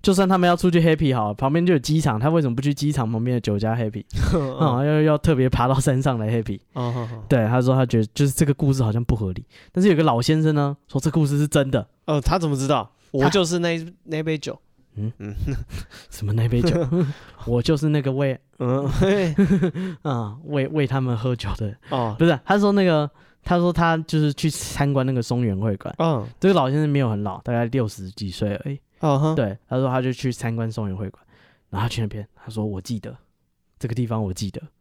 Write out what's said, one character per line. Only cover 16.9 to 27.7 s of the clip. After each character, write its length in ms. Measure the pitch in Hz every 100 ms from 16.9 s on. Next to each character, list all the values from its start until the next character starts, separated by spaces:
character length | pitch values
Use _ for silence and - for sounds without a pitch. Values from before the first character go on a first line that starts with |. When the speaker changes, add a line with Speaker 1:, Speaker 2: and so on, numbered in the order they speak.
| 170 143
Speaker 2:
<laughs> 380 | - - - -
Speaker 1:
我 120 | 120
就 160 | 120 151
是 140 | 151
那 100 | 151
个 120 | 135
味。 280 | 135 139 131 _ _
Speaker 2:
嗯， 280 | 165 135 139
嘿。 460 | 135 190 202 180 151 185 185 175
Speaker 1:
<laughs> 340 | 160 185 160
啊， 340 | 151 123 107 117
喂， 240 | 156 147 135
喂 180 | 151 131
他 160 | 135
们 160 | 127 117
喝 180 | 127 120
酒 140 | 101 92
的。 160 | 107 - -
Speaker 2:
哦。 260 | 139 113 110
Speaker 1:
不 40 |
是， 160 | 165 139 -
他 140 | 202
说 140 | 202
那 120 | 202 185
个， 240 | 156 147 _ _ _
他 160 | - 175
说 160 | 175
他 240 | 170 170 160
就 220 | 156 156
是 140 | 151
去 160 | 139 160
参 440 | - - - 143
观 120 | 139 131
那 60 |
个 100 | 127
松 220 | 117 123 120
原 120 | 95
会 180 | 110 98
馆。 160 | - -
Speaker 2:
嗯。 300 | 165 135 120 -
Speaker 1:
这 100 | 185
个 40 |
老 160 | 180 131
先 100 | 147
生 100 | 151
没 100 | 143
有 100 | 127
很 140 | 104
老， 160 | 104 92
大 120 | -
概 120 | 117
六 220 | 120